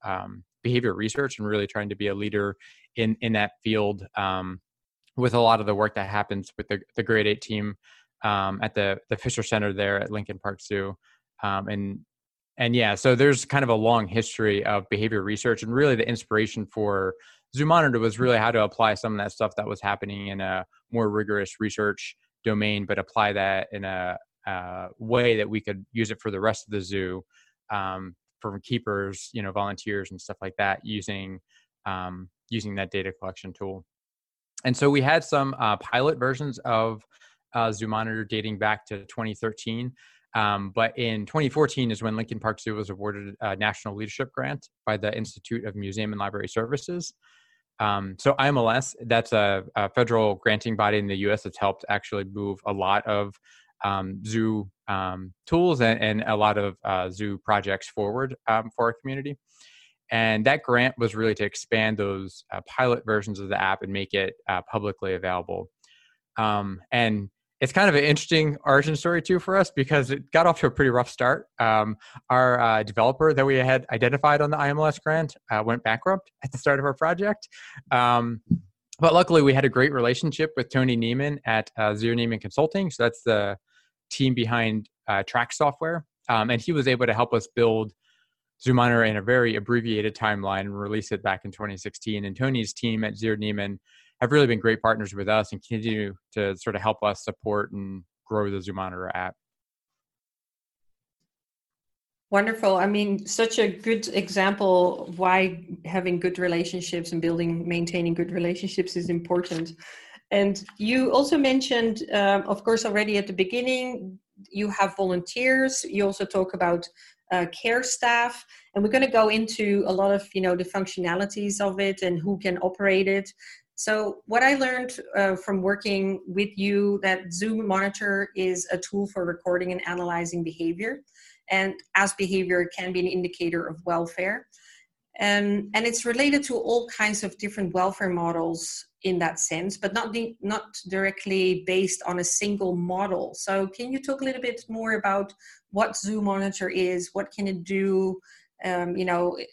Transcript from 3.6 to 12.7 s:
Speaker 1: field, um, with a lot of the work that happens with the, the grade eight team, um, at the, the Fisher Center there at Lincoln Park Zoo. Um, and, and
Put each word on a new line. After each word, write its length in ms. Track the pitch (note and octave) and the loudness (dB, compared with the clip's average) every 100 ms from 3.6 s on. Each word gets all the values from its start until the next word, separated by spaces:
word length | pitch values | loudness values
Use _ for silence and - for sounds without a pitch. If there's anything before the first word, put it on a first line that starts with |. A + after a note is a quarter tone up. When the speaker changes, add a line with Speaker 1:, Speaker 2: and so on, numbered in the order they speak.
Speaker 1:
field, 420 | A2 A2 G2+ G2 G2 - | -2 0 0 -2 -8 -4
um, 440 | G2 F#2 F#2 F#2 _ _ _ _ _ - | -2 -2 -6 -10 _ _ _ _ _ -2
with 160 | B2 | 2
a 80 | A#2+ | 6
lot 200 | A#2 A2+ | 6 6
of 60 | G#2 | 2
the 80 | |
work 200 | G2+ G#2+ | 0 0
that 140 | - G2 | 0 -4
happens 440 | G#2 G2+ G2 F2+ - | -2 -2 -4 -8 -10
with 100 | - | -6
the, 120 | G2+ - - | -6 -6 -6
the 60 | |
grade 240 | A2+ A2 G#2 | 0 2 2
eight 140 | G#2 | 0
team, 360 | - G#2+ G#2 G2+ _ _ _ _ | -4 -6 -6 -8 _ _ _ _
um, 360 | A2 G2+ F#2+ G2 | -2 0 0 -2
at 120 | G#2+ | -4
the, 240 | G#2 G2 G2 - | 0 0 -2 -4
the 80 | A2 | -4
Fisher 260 | B2 - | -4 -4
Center 300 | G#2+ A2 G#2 | 0 0 0
there 280 | G2 G2+ G2+ | 0 0 0
at 100 | G2+ | -2
Lincoln 280 | G#2 G2+ G2 | -6 -8 -8
Park 220 | G#2 G2 | -8 -8
Zoo. 360 | - G2+ G2 F#2+ _ _ _ - | -6 -4 -4 -8 _ _ _ -8
Um, 260 | G#2 G2 G2+ | -4 -4 -4
and, 320 | G2+ G2 G2+ - _ _ _ _ - | -4 -6 -8 -14 _ _ _ _ -2
and 180 | A#2+ | 2